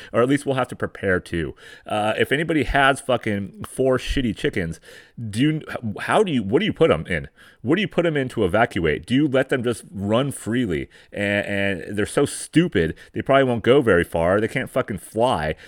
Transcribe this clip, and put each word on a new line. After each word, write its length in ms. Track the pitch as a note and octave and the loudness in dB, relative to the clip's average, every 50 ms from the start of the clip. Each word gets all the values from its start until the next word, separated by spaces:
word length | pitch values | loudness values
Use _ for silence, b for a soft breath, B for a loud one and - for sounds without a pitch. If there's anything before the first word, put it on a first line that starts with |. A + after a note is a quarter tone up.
| B B G2+ | B B 0
or 80 | A2+ | 2
at 80 | B2 C3 | 2 2
least 160 | C#3+ C#3 - | 2 0 0
we'll 80 | C#3 C3 | -2 -2
have 140 | C3 B2 | -2 -2
to 80 | - G#2+ | -4 -4
prepare 440 | - A2 F2 - - - G2 F#2 F2+ | -8 -8 -8 -8 -4 -2 0 0 0
to. 360 | - - F2 E2+ D#2 - - B B B B B B | -2 -4 -4 -4 -4 -4 -8 B B B B B B
Uh, 260 | - G#2 G#2+ G#2 A2 - | -4 -2 0 0 0 2
if 140 | - A2+ - | 0 0 2
anybody 320 | C3 D3+ E3 D#3 D#3+ D3 A2+ | 0 -2 0 0 0 0 0
has 360 | - - C#3 C3+ C3+ C#3 - | 2 2 4 4 4 2 2
fucking 640 | - - A#2+ A#2 - A2+ G2+ G2+ G2+ F#2 - G#2 - | 0 -2 -2 0 0 -2 -4 -4 -4 -8 -12 -14 -14
four 300 | - - - C3 C3 B2+ | -10 -4 0 2 2 2
shitty 380 | B2 - - - C#3+ B2 A2 F2+ | 0 0 -2 -2 0 0 -2 -2
chickens, 440 | - - - - G2 E2+ E2 D#2 - B B B B B B B B2 A#2 G#2+ | -2 -2 -2 -2 -2 -4 -4 -6 -10 B B B B B B B -12 -10 -6
do 100 | G2 A2+ | -2 0
you, 220 | C#3+ D#3 D#3 D3+ - - - - A#2+ G#2+ F#2+ - | 0 0 0 -2 -6 -8 -10 -6 -6 -6 -6 -6
how 200 | - A#2 C3 G3+ | -4 0 2 2
do 100 | A3 F3+ | 2 2
you, 120 | C#3+ A#2+ G2 | 0 -2 0
what 160 | G2 A#2 E3+ | 2 0 0
do 60 | A3 | 0
you 80 | E3 - | 0 0
put 180 | - D#3+ D3 | 2 4 4
'em 160 | F2+ D#2+ E2 | 4 2 0
in? 200 | - F2 D2+ C#2 - B B B B B B | -4 -4 -4 -6 -8 B B B B B B
What 140 | - A#2 E3+ | -2 0 0
do 60 | G#3 | 0
you 60 | G3 | 0
put 180 | - - F3 E3+ | -2 0 0 0
'em 100 | E3+ D3 | 0 0
in 140 | C#3+ C3 A#2+ | -2 -2 -2
to 160 | - A2+ G2+ | -2 0 0
evacuate? 600 | E2+ F2+ A2 A#2+ - - G2 E2 D#2 C#2+ - - | 2 2 2 2 2 0 0 0 0 0 -2 -2
Do 80 | - A#2+ | 0 0
you 140 | C#3 D#3 | 2 2
let 220 | C#3 B2+ C3 C3 - | 2 2 0 0 0
them 140 | C#3+ B2+ A2 | -2 -2 -2
just 200 | B2 A2 - - - | -2 -4 -4 -8 -14
run 400 | - G2 G2 G2+ A2 B2 C#3+ C#3 | -10 -6 -2 0 2 2 0 -2
freely? 580 | - - - G#2 A#2 B2+ B2 F#2 D#2+ C#2 C2 - B B B B | -4 -8 -6 -4 -2 -2 0 -2 -2 -4 -6 -8 B B B B
And, 340 | - - G2+ G2+ G2+ G#2 - | -8 -4 -2 0 0 -2 -2
and 520 | - G2+ G2 G2 G2 F#2+ D#2 - - G#2 | -2 -2 -2 -2 -2 -2 -4 -6 -6 -4
they're 80 | G#2 G2+ | -4 -2
so 200 | - - C#3 C#3+ | 0 0 0 0
stupid, 680 | - - - - - - D#3 F3+ F3 - F#2 D#2+ D#2+ - B B B B | 0 -2 -8 -6 0 2 2 2 2 2 0 0 0 -2 B B B B
they 80 | G#2+ | -6
probably 220 | - - C3+ C3+ C3+ | 0 2 4 4 4
won't 200 | B2+ A#2+ G#2+ - | 4 0 0 4
go 180 | A#2 C3+ D3 | 4 4 6
very 240 | B2+ A2 F2+ F2 F2 | 6 6 4 4 4
far. 340 | - - E2+ E2 F2+ G2 G#2+ | 2 0 0 2 4 2 2
They 80 | A2+ | 2
can't 220 | G#2+ - C3 G#2+ - | 0 -2 -4 -6 -4
fucking 300 | - C3 B2 - G#2 E2+ | -4 -4 -4 -4 -6 -10
fly, 560 | - - - A2 A#2+ C3 A2 E2 D#2 D#2 - B B | -10 -6 -2 0 0 2 2 0 -2 -4 -4 B B